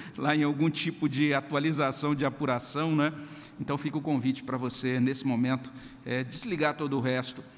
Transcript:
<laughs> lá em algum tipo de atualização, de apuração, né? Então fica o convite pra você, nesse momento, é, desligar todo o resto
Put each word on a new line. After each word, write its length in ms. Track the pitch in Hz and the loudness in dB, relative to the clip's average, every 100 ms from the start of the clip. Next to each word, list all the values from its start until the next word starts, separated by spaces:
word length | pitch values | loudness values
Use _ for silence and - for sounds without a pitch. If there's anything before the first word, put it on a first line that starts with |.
<laughs> 120 | - - | -14 -4
lá 200 | 139 151 | 0 4
em 80 | |
algum 260 | 147 143 160 | 2 4 2
tipo 380 | 156 165 - 151 | 2 -2 0 0
de 260 | 135 147 | 2 2
atualização, 800 | 139 143 143 156 147 135 131 147 | 2 0 0 2 2 0 0 0
de 100 | 143 | 0
apuração, 720 | 139 135 139 120 - 143 160 | 0 0 0 0 0 0 2
né? 180 | 156 151 151 - - - - | 4 2 -2 -12 -16 -14 -8
Então 160 | 123 143 | -4 -2
fica 220 | 147 151 | -2 -2
o 40 | |
convite 420 | 151 139 127 131 | 0 2 2 0
pra 120 | - 127 | -4 -4
você, 440 | 123 - 127 127 | -2 -2 0 2
nesse 260 | 127 135 135 | 2 2 2
momento, 460 | 117 127 131 - - - - 127 | 2 2 0 -4 -16 -18 -14 -4
é, 160 | 123 | -4
desligar 540 | 127 - 240 165 151 147 | -2 -2 -2 2 0 0
todo 200 | 147 139 | -2 0
o 40 | |
resto 420 | 127 127 131 - - | 2 0 -2 -6 -14